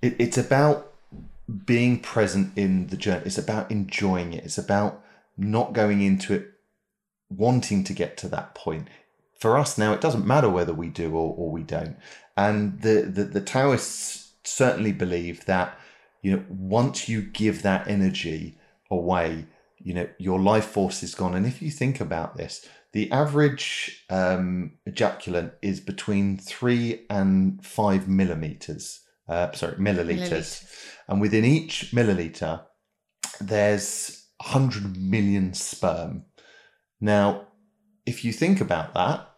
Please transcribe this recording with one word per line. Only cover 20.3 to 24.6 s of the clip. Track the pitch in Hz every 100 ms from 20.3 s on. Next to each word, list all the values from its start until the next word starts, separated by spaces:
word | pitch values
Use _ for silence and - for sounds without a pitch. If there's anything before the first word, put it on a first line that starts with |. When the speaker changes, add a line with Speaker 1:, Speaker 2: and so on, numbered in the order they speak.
| 92
Speaker 1:
life | 98 110 107
force | - 95 -
is | 92 -
gone. | 92
And | 90 107
if | 127
you | 160
think | 147 131 131
about | 85 82 82 -
this, | - - - - _
the | 104 107
average, | 131 147 143 147 135 - - - - _
um, | 92 92 92 92 90